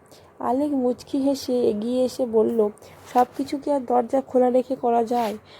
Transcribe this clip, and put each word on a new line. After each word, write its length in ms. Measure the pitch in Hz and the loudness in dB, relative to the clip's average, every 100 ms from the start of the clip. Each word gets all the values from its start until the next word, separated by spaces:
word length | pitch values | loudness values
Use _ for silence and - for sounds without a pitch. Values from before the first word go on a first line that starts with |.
| _ - - - | _ -20 -20 -8
আলেক 320 | - 254 294 | -4 -2 0
মুচকি 460 | 277 247 247 - 285 | 0 0 -2 -4 -2
হেসে 420 | 269 269 - 247 | 0 -2 -2 0
এগিয়ে 440 | 240 214 226 254 | 0 0 -2 0
এসে 220 | 254 - 247 | -2 -2 0
বলল, 420 | 220 226 233 208 - - - - | 2 2 2 0 -2 -18 -20 -2
"সব 140 | 247 247 - | 0 0 -2
কিছু 220 | 269 285 | -6 -6
কি 120 | 294 | -2
আর 100 | 285 | -2
দরজা 400 | 240 247 233 269 | 0 0 2 -2
খোলা 300 | 262 247 247 | 0 2 4
রেখে 260 | 247 240 262 | 2 0 -2
করা 280 | 240 233 | 0 0
যায়? 340 | 226 240 220 214 - | 0 0 -2 -4 -12